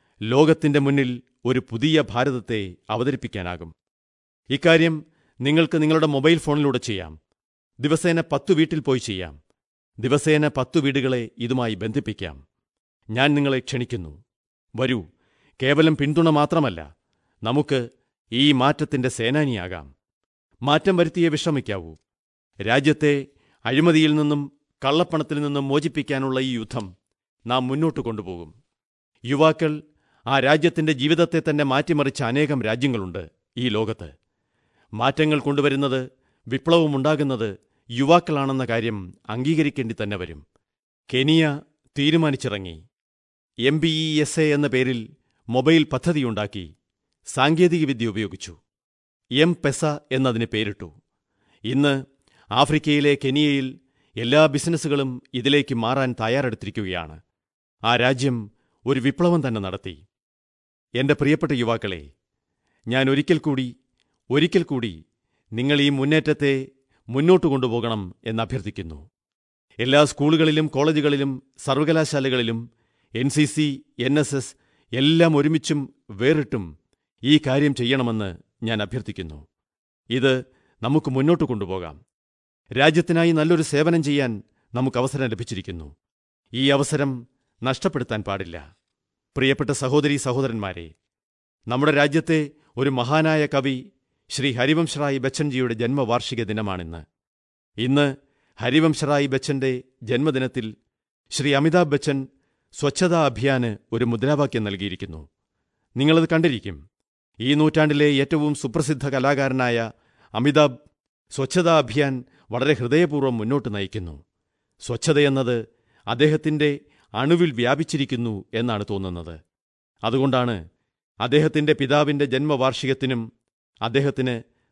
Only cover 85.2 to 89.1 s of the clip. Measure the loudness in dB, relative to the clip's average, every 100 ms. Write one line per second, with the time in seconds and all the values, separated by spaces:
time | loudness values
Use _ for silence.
85.2 | -4 -6 -8 -10 -10 -12 -14 -20 _ _
86.2 | _ _ _ -2 2 2 2 -2 -2 -6
87.2 | -12 _ _ -8 -6 -2 -2 -4 -6 -6
88.2 | -6 -8 -8 -14 -18 _ _ _ _